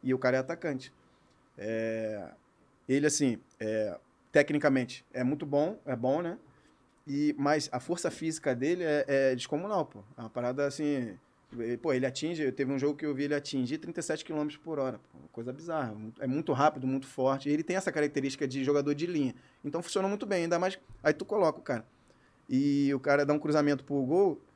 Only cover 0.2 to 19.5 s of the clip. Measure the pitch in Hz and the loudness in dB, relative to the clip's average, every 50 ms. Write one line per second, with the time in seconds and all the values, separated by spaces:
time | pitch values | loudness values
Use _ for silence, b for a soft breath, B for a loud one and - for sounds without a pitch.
0.2 | - 127 127 131 131 135 165 170 - 160 139 131 131 - - _ b b b b | 4 4 2 2 0 -2 -6 -4 -4 -4 -4 -4 -6 -12 -20 _ b b b b
1.2 | b b b b _ _ _ - 98 110 113 113 113 113 110 113 110 107 107 101 | b b b b _ _ _ -10 -6 -4 -2 -2 -2 -2 -2 -2 -4 -4 -6 -6
2.2 | 95 - - - _ _ _ _ _ _ _ _ _ - 131 143 143 151 143 - | -10 -12 -14 -18 _ _ _ _ _ _ _ _ _ 0 2 4 4 2 2 2
3.2 | 143 131 113 - - _ _ - 110 107 110 110 107 104 87 - _ _ _ _ | 2 2 0 0 -6 _ _ -6 -4 -2 0 0 0 -2 -4 -8 _ _ _ _
4.2 | _ _ - 147 143 147 147 147 147 139 135 131 123 127 - - - _ - 127 | _ _ 4 4 6 6 4 2 4 4 4 4 2 0 -6 -12 -16 _ -4 -2
5.2 | 123 127 151 147 151 147 143 143 151 175 214 208 - 143 127 113 120 127 139 160 | 0 0 0 -2 -2 0 2 2 2 2 -2 -6 -6 -6 -4 -2 0 2 2 0
6.2 | 175 170 180 - - - b b b b b b b _ _ _ _ 143 139 143 | 0 -4 -8 -10 -14 -20 b b b b b b b _ _ _ _ -6 -2 0
7.2 | 147 151 147 147 139 143 151 156 - - - 123 - - 175 175 - 165 - - | 0 0 0 2 2 2 2 2 0 -2 -6 -6 -4 -4 -4 -2 -2 -4 -4 -4
8.2 | 156 160 160 - - 147 127 120 131 156 175 180 175 156 147 147 135 - 139 135 | -4 -6 -6 -2 -2 -2 0 0 0 0 0 0 0 0 0 0 2 2 2 4
9.2 | 135 135 131 123 - - 147 151 180 208 214 180 147 - - 104 101 - - - | 4 4 2 0 -2 -4 -4 -4 -2 -2 -2 -2 -2 -2 -6 -16 -20 -18 -16 -14
10.2 | 117 110 - 123 120 123 131 143 143 143 135 151 151 147 147 131 123 110 92 - | -14 -10 -6 -4 -2 -2 0 0 0 -2 -2 -2 -2 0 0 0 -2 -4 -8 -12
11.2 | _ _ _ _ _ _ - 120 113 117 120 117 - 165 135 127 131 127 127 - | _ _ _ _ _ _ -8 -6 -4 -4 -4 -2 0 0 2 2 2 0 -2 -2
12.2 | 151 160 175 156 151 131 131 139 139 127 139 135 135 147 147 147 156 147 143 131 | -4 -4 -2 -2 -2 -2 0 0 -2 -2 0 0 0 0 0 -2 -2 -4 -2 -2
13.2 | 147 143 147 143 143 - - 135 123 120 147 156 - 170 170 - 160 - 156 - | -2 -2 -2 -2 -2 -2 -2 -2 -2 -2 -4 -6 -8 -8 -8 -6 -4 -4 -4 -4
14.2 | - - 160 151 151 151 147 - - 160 160 143 131 131 123 - - _ - 135 | -6 -6 -4 -4 -4 -4 -6 -10 -10 -6 -4 -2 -2 -2 -4 -8 -12 _ -20 -20
15.2 | - - - 117 117 123 131 147 165 170 165 156 135 113 107 107 107 110 - - | -20 -16 -12 -10 -8 -8 -10 -10 -8 -6 -4 -2 -2 -4 -6 -8 -12 -12 -10 -6
16.2 | - 127 127 147 156 - 135 127 143 156 - 135 127 131 131 135 131 - - - | -4 -2 -2 0 0 0 2 4 4 4 4 2 0 -2 -2 -2 -4 -6 -2 0
17.2 | 127 131 135 135 - 143 147 156 160 - 175 190 185 185 - 160 147 143 - 143 | 2 2 2 0 0 0 0 0 0 0 -2 -2 -2 -2 0 0 0 0 0 0
18.2 | 131 139 135 - 147 135 127 139 131 139 143 147 139 147 147 143 160 175 180 151 | -2 -2 -2 -2 -4 -2 -2 0 0 2 2 2 2 2 0 0 -2 -2 0 0
19.2 | 139 127 110 B B B | 0 0 -2 B B B